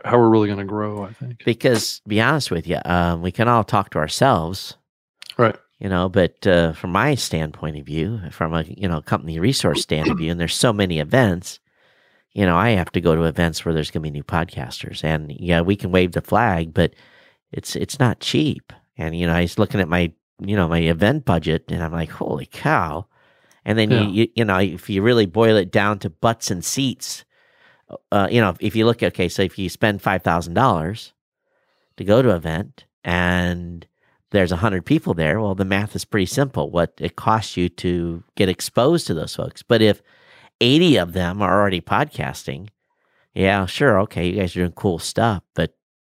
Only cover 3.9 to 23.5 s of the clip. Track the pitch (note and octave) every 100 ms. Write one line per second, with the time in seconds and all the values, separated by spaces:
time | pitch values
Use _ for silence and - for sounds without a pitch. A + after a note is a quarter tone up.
3.9 | - D#2 - C3+ G#2+ D#2+ G2 - - _
4.9 | _ _ _ - - A2+ - _ _ G2+
5.9 | F#2 F#2 F#2+ E2+ - G#2 F2 E2 D#2+ F#2
6.9 | F#2 C3 C#3 - E2+ D#2 - D#2 D2+ C#2+
7.9 | D#2 E2+ A#2 E2 - D#2+ E2 D#2+ - G2
8.9 | D#2+ - F#2 D#2 D#2+ G2+ C3+ F#2 D2 -
9.9 | D#2 D#2 E2+ D#2+ F2 E2 - B2+ G#2 F#2+
10.9 | D#2+ D2+ A#2+ A2+ F2 - - _ _ _
11.9 | _ _ _ _ - F#2+ E2+ A2+ G2+ E2
12.9 | F#2 F2 D#2+ E2 D#2 E2+ D#2+ F2 D#2+ D2+
13.9 | E2+ D#2 D2 C#2+ E2+ E2+ - B1+ - -
14.9 | - D2+ D#2 D2 D2 F2 E2+ E2+ G2+ F#2
15.9 | F#2 F2+ E2 - G2+ A#2 F2 E2 D#2+ E2
16.9 | - _ _ _ _ _ - - - -
17.9 | - B2+ - - - D3+ F2 _ - _
18.9 | - D#2+ E2 F2 E2+ F2 - G#2 G#2 E2+
19.9 | F2 E2+ - _ _ F#2+ G#2 E2 E2+ E2
20.9 | E2 G2+ D3+ - E2+ D#2 D#2+ - F2 D#2+
21.9 | E2 D#2+ - - - - - C#3+ D3+ E2+
22.9 | D2+ - _ _ _ _